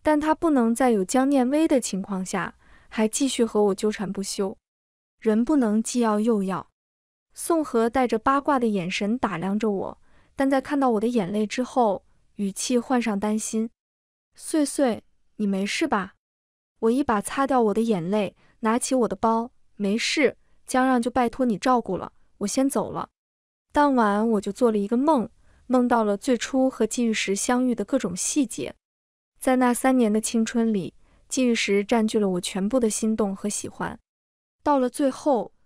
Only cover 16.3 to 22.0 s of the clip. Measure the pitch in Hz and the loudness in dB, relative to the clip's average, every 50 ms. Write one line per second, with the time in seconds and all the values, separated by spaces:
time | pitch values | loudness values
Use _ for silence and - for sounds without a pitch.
16.3 | _ _ _ _ _ _ _ _ _ - 226 226 240 269 294 - 226 202 202 - | _ _ _ _ _ _ _ _ _ -2 0 0 2 2 2 0 0 -2 -2 -4
17.3 | - 277 277 277 277 254 226 214 202 220 233 226 214 175 160 180 208 214 196 - | -2 -2 0 2 2 2 2 2 2 0 0 0 0 -2 -2 -2 0 -2 -2 -2
18.3 | - _ _ _ _ - 233 220 226 254 - - 262 262 226 185 190 - - 226 | -6 _ _ _ _ -4 -2 0 0 0 0 0 0 0 0 0 -2 0 0 0
19.3 | 226 226 233 254 _ _ _ _ _ - 202 196 208 233 - - - 330 269 208 | 2 0 -2 -6 _ _ _ _ _ -4 -2 -2 0 0 -2 -2 0 2 2 2
20.3 | - _ _ _ _ _ _ - - 254 254 262 262 247 233 247 - 262 240 226 | 2 _ _ _ _ _ _ -2 0 2 2 4 2 2 0 0 0 0 0 0
21.3 | - - 254 240 202 175 - 269 254 240 220 - 185 165 | 0 0 0 0 0 0 2 2 2 2 0 -2 -6 -6